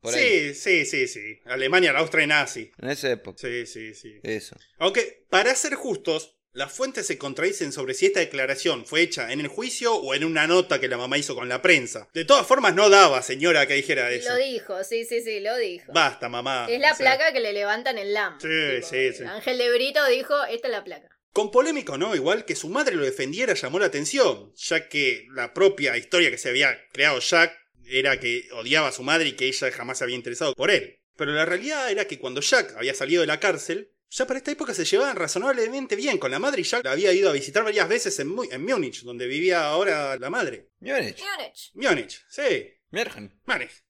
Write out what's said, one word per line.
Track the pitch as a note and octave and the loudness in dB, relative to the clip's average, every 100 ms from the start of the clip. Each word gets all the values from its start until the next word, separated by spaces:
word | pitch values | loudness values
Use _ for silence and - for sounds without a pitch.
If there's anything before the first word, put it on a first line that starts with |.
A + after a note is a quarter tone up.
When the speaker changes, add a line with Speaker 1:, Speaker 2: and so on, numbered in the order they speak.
Speaker 1:
por | A3+ | -2
ahí. | A#3+ B3+ F#3 D3 | 0 4 2 0
Speaker 2:
Sí, | C#3 G#3 F3 C#3 | -6 0 2 2
sí, | |
sí, | D3 B2 | -2 -2
sí. | A2 G#2 G#2+ A#2+ | -4 -14 -18 -8
Alemania, | B2+ C3+ F3+ E3+ | -4 2 4 4
la | C#3 | 2
Austria | D#3+ D#3 D3+ | 2 2 4
nazi. | D3+ C3+ B2 G#2+ _ | 2 0 -6 -14 _
Speaker 1:
En | B2 | -8
esa | C#3+ C3+ | -4 -2
época. | A#2 G2 F2+ | -2 -6 -12
Speaker 2:
Sí, | C3 A#2+ A#2 | -8 -8 -10
sí, | A2+ A2 | -14 -16
sí. | G#2+ A2+ G#2 | -18 -20 -14
Speaker 1:
Eso. | G2 A2 - - _ _ | -8 -8 -8 -20 _ _
Speaker 2:
Aunque, | F3 G#3 A3 - _ | 0 0 -2 -8 _
para | F#3 A3+ C4 | 2 2 0
ser | D4+ C#4+ | -2 -6
justos, | C4 G3 - D#3+ - _ _ | -6 -6 -4 -4 -6 _ _
las | B2 C#3 | -10 -10
fuentes | - E3+ - - | -6 -6 -6 -6
se | D#3+ | -6
contradicen | C#3 C#3 F3 G3+ D3+ | -6 -2 -2 -2 -6
sobre | C#3 C3 | -6 -6
si | C3 F#3+ | 2 2
esta | G3 | 2
declaración | E3 C#3 C3 C3 E3+ C3 A2 | -2 -2 -2 0 -2 -2 -2
fue | D3+ | 0
hecha | E3+ D3 A#2 | 0 0 -6
en | C3+ | -4
el | D3 | -6
juicio | D3+ B3 - A#3+ A3 | -6 -8 -2 0 0
o | C3+ C#3 | 0 -2
en | |
una | D#3+ D#3 D#3 | 0 0 4
nota | F3+ - C#3+ | 4 4 0
que | B2+ | 0
la | B2 | -4
mamá | B2+ C#3+ | -2 -2
hizo | C#3+ B2 | -2 -8
con | B2 | -4
la | B2+ | 0
prensa. | F3+ D#3+ A#2+ A2 G2+ | 4 4 4 -10 -10
De | E3 E3 | -8 4
todas | C#4 F#3+ | 4 6
formas, | C4 A3 | 4 4
no | F3 G#3 | 6 8
daba, | G3 F3+ C3 | 10 10 8
señora, | A2+ C3+ E3 D#3 C3+ | 0 0 4 4 4
que | C#3 | 2
dijera | C3+ C#3 A#2+ | 2 0 0
eso. | B2 A#3+ | -2 -2
Speaker 3:
Lo | B3 | -2
dijo, | C4+ A#3+ - F#3+ | -2 -4 -8 -8
sí, | F#3+ A#3 A#3 | -4 -6 -4
sí, | A#3 | -6
sí, | A3+ G#3+ | -4 -6
lo | G3+ B3 | -4 -4
dijo. | G#3 F3 - | -4 -8 -2
Speaker 2:
Basta, | D#3+ D3 - A#2+ | 2 2 0 -8
mamá. | A#2+ B2+ C3 A#2+ | -6 -4 -4 -2
Speaker 3:
Es | A#3+ | 2
la | D4 | 2
Speaker 2:
O | D#4 | 4
sea, | C4 C4+ | 4 4
Speaker 3:
placa | D#4+ | 2
que | C4 | 0
le | G#3+ | -2
levantan | G3+ G3+ A3 C4 A3+ | -2 -2 -2 -2 -4
el | G3+ | -2
lam. | G#3 G3 D3+ | -2 -2 -4
Speaker 2:
Sí, | D#3+ | -2
Speaker 3:
Tipo, | D#3+ D3+ C3 - | 0 2 -2 -2
Speaker 2:
sí, | B2+ C3 | 0 0
sí. | A#2+ B2+ | -2 -10
Speaker 3:
Ángel | G#3 B3+ B3 | -6 -4 0
de | A#3+ | 2
Brito | A#3+ C4 D4 C#4 | 2 2 2 2
dijo, | B3 C4 C#4+ C4+ | 2 0 -2 -2
"Esta | A3+ B3+ | -4 -6
es | |
la | G#3+ | -6
placa". | F#3+ D#3+ _ _ _ | -8 -18 _ _ _
Speaker 2:
Con | - G#3 | -2 2
polémico, | B3 D4+ D4 G#3 C#3 | 4 4 0 -4 -4
¿no? | G3+ F3+ | -2 0
Igual | C#3 A3 - | 2 0 -2
que | - | -8
su | D3+ | -4
madre | A#3 C#4 F3+ | -2 0 0
lo | C3+ | -2
defendiera | C3 C3+ F3 B3 | -2 -6 -2 0
llamó | E3 C3 E3+ | 0 -2 0
la | F#3+ | 0
atención, | C#3+ D3+ C#3 F#3+ A#2+ - - | 0 -4 2 2 2 -10 -14
ya | - D#3+ - | -4 -4 -2
que | D3 C3+ A#2 A#2+ C3 | 0 0 -2 -8 -8
la | A#2 | -8
propia | - F#3+ G3 C#3+ A#2+ | 4 4 4 -2 -2
historia | - F3+ D#3 | 0 2 2
que | A#2+ | 0
se | - | -2
había | B2+ C#3 A#2+ _ | 2 2 0 _
creado | C3 D3 C3 | 0 2 2
Jack | - E3+ E3 - _ _ A#2 | 2 4 4 0 _ _ -4
era | C3 C#3 C3 | 0 2 0
que | B2 A#2+ - | -2 -4 -6
odiaba | A#2 A#2 D3+ D3 | -10 0 2 2
a | |
su | B2+ | -2
madre | C3 D#3+ D3+ | 0 0 0
y | |
que | - C3 | -2 -2
ella | C3 C3 | -2 -4
jamás | A#2+ A#2+ B2+ | -4 -8 -6
se | |
había | B2 B2 | -4 -6
interesado | A#2+ A#2+ D#3 B2+ | -8 -4 -4 0
por | D#3 | 2
él. | F3+ - _ _ - | 2 0 _ _ -6
Pero | D3 | -2
la | D3+ D#3+ | 0 0
realidad | F3+ B3+ D4+ B3+ | 0 -2 -4 -2
era | G3+ G3 | -2 -4
que | C#3+ | -6
cuando | C3 B2+ | -8 -4
Jack | - B3+ - A2 | 2 2 2 -4
había | B2 C3 | -6 -4
salido | C3+ F3 | 0 2
de | D#3 | 2
la | D3+ | 2
cárcel, | G#3 D#3 - F3 A3+ _ _ | 0 -2 -4 -8 -8 _ _
ya | - B3+ | -4 -4
para | C4+ | -2
esta | C4+ | -6
época | D4 D4+ | -6 -6
se | F#3 D#3 | -4 0
llevaban | G3+ C#4 G3 | 2 2 -2
razonablemente | D#3 - B3+ B3+ A3+ C4 C4 G3+ | -4 -2 0 0 0 -2 -4 -2
bien | C#4 G3+ | 0 -2
con | C3+ | -2
la | C#3 | -2
madre | C4 C4 | -2 -2
y | E3+ | -2
Jack | A#3+ | -2
la | C3 | 0
había | C#3 G3 | 2 4
ido | F3+ F#3+ | 6 4
a | |
visitar | C#3+ C3+ G3 | 2 0 0
varias | A3 G#3 E3 | 0 0 2
veces | A#3 A3 - | 2 0 -4
en | C#3 | -4
Mu-, | G#3 A#3+ | -4 -6
en | B2+ F3 | -6 -2
Múnich, | B3+ C#3 - | -2 -2 -8
donde | A#2+ B2 B2 | -14 -10 -6
vivía | C#3+ F3+ F3 D3+ | -2 2 2 2
ahora | D#3 G3 D#3 C#3+ C3 | 2 2 0 -2 -6
la | B2+ | -6
madre. | A3+ E3+ A2 _ _ | -4 -4 -6 _ _
Speaker 1:
Múnich. | F#3+ C4+ G#3 - | -4 -4 -4 -8
Speaker 3:
Múnich. | G4 F#4+ A#3 - - - | -10 -10 -10 -16 -20 -4
Speaker 2:
Múnich, | C4 D#3 G#2 - _ | 0 0 -2 -14 _
sí. | - C#4 D3 - _ _ | -4 0 -2 -4 _ _
Speaker 1:
Mierden. | F3+ A3+ A#2+ G#2 _ - | -6 -6 -8 -18 _ -4
Speaker 2:
Múnich. | A3 B2 - | -4 -4 -14